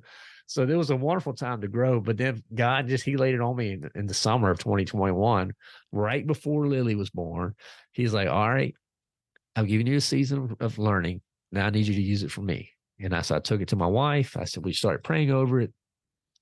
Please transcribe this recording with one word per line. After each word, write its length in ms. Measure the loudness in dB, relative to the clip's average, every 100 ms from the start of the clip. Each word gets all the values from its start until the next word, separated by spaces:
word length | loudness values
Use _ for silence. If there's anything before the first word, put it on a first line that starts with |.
| -10 -20 -20 -20 -8
So 180 | -2
it 120 | 0 2
was 140 | 0
a 40 | 0
wonderful 380 | 0 -2 -4
time 280 | -6 -6 -6
to 60 | -4
grow. 320 | 0 2 2
But 180 | 2 0
then 240 | 0 -4 -6
God 340 | 0 2 2 0
just, 160 | -2
he 140 | 0 2
laid 180 | 2 2
it 60 |
on 140 | 0 0
me 180 | -2
in, 160 | -4 -8 -6
in 100 | -4
the 60 |
summer 360 | 0 2 4 4
of 100 | 4
twenty 260 | 2 0 0
twenty-one, 680 | 0 2 2 2 2 0 -6 -16 -20 _
right 340 | -4 -2 -2 -2
before 420 | -4 -2 0 2
Lily 280 | 2 2 0
was 140 | -2
born. 440 | -6 -6 -4 -4 -6 -16 -20 _
He's 220 | -2 0
like, 160 | 0 2
"All 200 | 2 2
right, 240 | 2 0 -6 _ _ _ _ _ _ _ -2
I'm 100 | 2
giving 180 | 2 2
you 120 | 0
a 40 |
season 540 | 2 0 0 -2 -4 -4
of 200 | -6 0
learning. 420 | 2 2 0 -6 -12 _ -8
Now 160 | -2 0
I 20 |
need 160 | 2 2
you 80 | 0
to 60 |
use 220 | 0 0
it 80 | -2
for 100 | -6
me." 300 | -4 -4 -8 _ _ -10
And 160 | -4 -2
I, 60 |
so 140 | 0 -2
I 40 |
took 220 | 0 -2
it 80 | 0
to 60 | 0
my 120 | 2
wife. 480 | 2 2 0 -2 -4
I 80 |
said, 220 | -8 -6 -4
"We 80 |
started 300 | -2 0 -2
praying 280 | -2 0 2
over 300 | 2 2 2
it." 100 | 0 -6 _ _ _ _ _ _